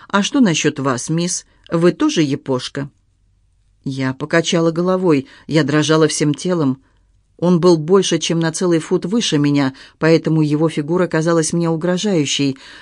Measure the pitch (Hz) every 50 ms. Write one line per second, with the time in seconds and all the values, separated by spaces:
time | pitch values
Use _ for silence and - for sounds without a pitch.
0 | - - - 202 196 - - 285 247 185 156 - - 151 151 - 135 139 117 117
1 | - - 160 170 175 175 - - - _ _ _ _ - - 165 170 180 175 -
2 | 302 311 302 185 151 135 143 139 - - 131 127 - - - 139 139 143 - _
3 | _ _ _ _ _ _ _ _ _ _ _ _ _ _ _ _ _ 139 135 135
4 | 135 131 131 135 147 151 175 170 160 - - 165 165 165 160 170 175 185 185 185
5 | 185 175 151 135 - - - - - - 135 156 147 135 147 151 147 143 156 160
6 | 156 147 - - 156 147 147 - - 180 180 170 151 131 127 - _ _ _ _
7 | _ _ _ _ _ _ _ - 170 180 180 165 165 180 170 160 147 160 190 196
8 | 180 - 170 160 - - 170 165 165 160 156 - 190 180 170 160 156 - 185 175
9 | - 175 214 240 - - 165 143 147 147 143 143 139 131 135 - - - _ _
10 | 160 160 165 156 156 160 160 156 156 147 147 147 165 156 156 156 147 147 170 180
11 | 180 170 - 160 156 170 170 165 156 - 175 170 170 165 165 160 170 180 180 180
12 | 214 214 190 160 143 135 - - 143 135 131 - - - - -